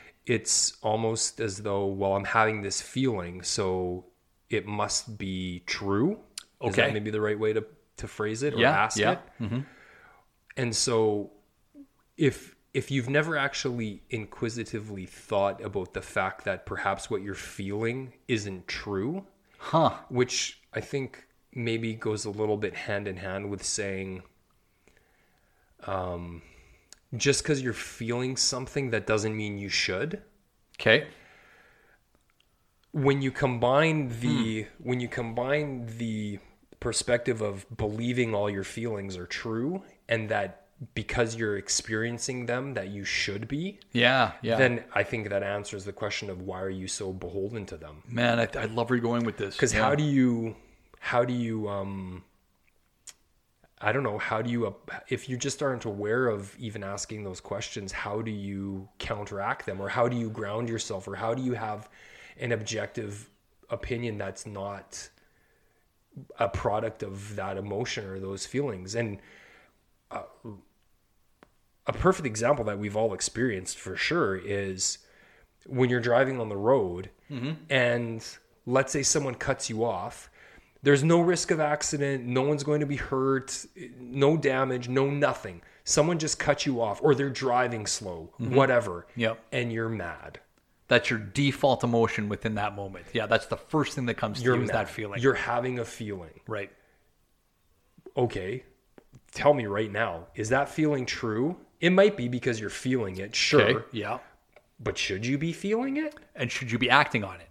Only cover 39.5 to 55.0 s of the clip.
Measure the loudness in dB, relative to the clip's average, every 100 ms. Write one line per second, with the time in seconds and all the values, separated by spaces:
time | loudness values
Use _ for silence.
39.5 | -2 -2 -4 -8 _ -2 -2 0 -2 -2
40.5 | -6 _ _ -10 -6 -2 0 0 0 -2
41.5 | -2 -2 -4 -2 -2 -2 -4 -6 -4 -2
42.5 | -2 -2 -6 -6 -6 -4 -2 -2 -4 -4
43.5 | -4 -4 -8 -4 4 6 6 4 0 0
44.5 | 4 4 4 -2 -2 0 -2 -2 -2 0
45.5 | -4 -4 -8 -8 -6 -4 -4 -6 -8 -6
46.5 | -6 -4 -4 -6 -6 -6 -6 -6 -4 -4
47.5 | -4 -8 -10 -12 -16 -8 2 4 4 2
48.5 | 0 -2 0 2 2 2 2 0 -2 -6
49.5 | 2 2 4 4 4 4 6 6 4 -2
50.5 | -6 -16 _ _ -12 0 2 2 0 0
51.5 | -2 -2 -4 -4 -6 -8 -10 -14 _ _
52.5 | _ _ _ _ _ -20 -20 _ _ _
53.5 | _ _ _ 0 0 0 -2 -2 -2 0
54.5 | -2 -2 -6 -12 -14